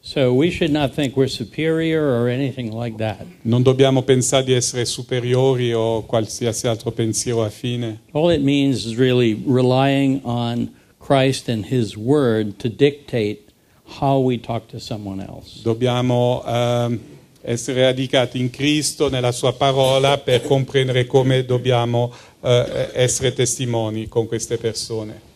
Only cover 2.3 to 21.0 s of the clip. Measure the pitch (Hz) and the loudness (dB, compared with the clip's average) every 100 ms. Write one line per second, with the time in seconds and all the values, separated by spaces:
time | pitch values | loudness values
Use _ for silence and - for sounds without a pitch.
2.3 | 123 139 117 117 110 120 110 110 98 - | -2 -4 -4 -8 -6 -8 -4 -6 -6 -14
3.3 | - 113 123 127 127 135 131 123 127 120 | -8 0 4 4 6 4 4 4 2 4
4.3 | 135 127 127 120 123 117 - 123 127 120 | 0 2 0 0 -4 -4 -6 -4 -4 0
5.3 | 123 135 127 123 117 113 113 110 117 107 | 2 2 2 0 0 0 -2 -2 -2 -2
6.3 | - 117 107 123 110 117 110 113 107 - | -4 -4 -2 -2 -2 -4 -4 -4 -2 -2
7.3 | 117 110 - 123 120 120 110 _ 147 170 | -2 -2 -4 -8 -6 -6 -10 _ 0 2
8.3 | 160 139 143 139 120 113 113 131 123 120 | 2 2 2 2 0 -4 0 2 4 2
9.3 | 107 - 127 127 127 135 139 139 135 123 | 0 0 2 4 4 2 2 0 0 -2
10.3 | 120 120 120 113 - _ _ - 139 135 | -4 -4 -4 -6 -8 _ _ 0 2 2
11.3 | 131 - 113 98 127 104 107 110 147 127 | 0 -4 -6 -2 -2 -2 -4 0 2 2
12.3 | 110 107 - 120 104 143 143 - 120 104 | 2 -2 -4 -8 2 0 0 -6 -2 -2
13.3 | 107 - _ _ _ - - 139 135 131 | -4 -14 _ _ _ -20 -4 0 2 2
14.3 | 120 - 117 - 117 - 107 104 95 - | -2 -4 -8 -8 -16 -10 -10 -8 -10 -10
15.3 | - - - 110 113 123 120 123 123 123 | -14 -18 -8 -4 0 0 0 0 2 2
16.3 | 123 - 120 120 120 120 117 - - _ | 0 -2 -2 0 0 0 -4 -8 -20 _
17.3 | _ - 120 - 127 131 131 131 139 120 | _ -6 -6 -2 2 2 2 0 0 0
18.3 | 131 123 123 143 151 135 - 143 131 123 | -2 -4 -2 0 0 -2 -2 -2 0 -2
19.3 | 120 131 120 139 135 131 135 135 139 - | 0 -2 2 2 4 4 4 2 0 2
20.3 | 123 - 135 131 139 131 127 | 0 2 0 2 0 2 0